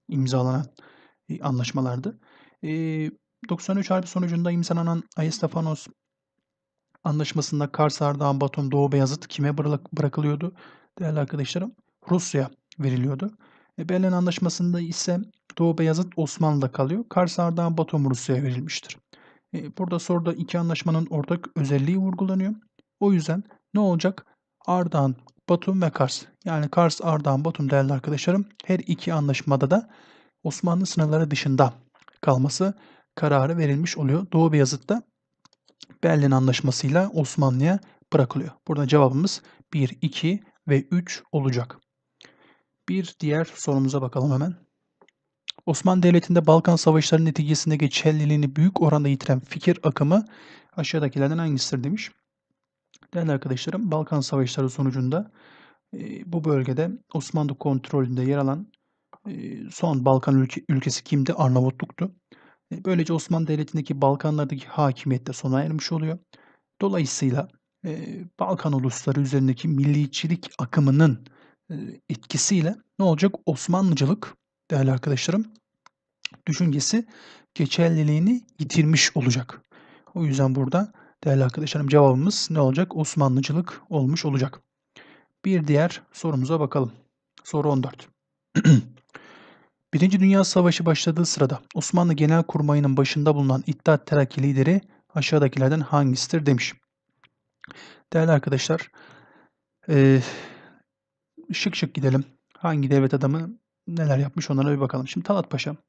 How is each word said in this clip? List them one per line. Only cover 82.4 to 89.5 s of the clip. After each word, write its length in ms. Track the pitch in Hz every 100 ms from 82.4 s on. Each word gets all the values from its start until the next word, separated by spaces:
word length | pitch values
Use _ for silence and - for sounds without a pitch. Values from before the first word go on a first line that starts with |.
| -
ne 80 | 156
olacak? 360 | 135 135 185 -
Osmanlıcılık 840 | 151 - 139 127 135 151 175 - -
olmuş 360 | 160 131 165 156
olacak. 360 | 135 131 - _ _ _ - - - _ _ 196
Bir 220 | 185 151
diğer 340 | 143 170 - -
sorumuza 460 | - 165 139 131 165
bakalım. 320 | 147 143 127 - _ _ _ _
Soru 260 | - 156 147
on 120 | 135
dört. 240 | 127 - - _ _ _ _ -
<clears throat> 100 | 180 135 - - _ - - - -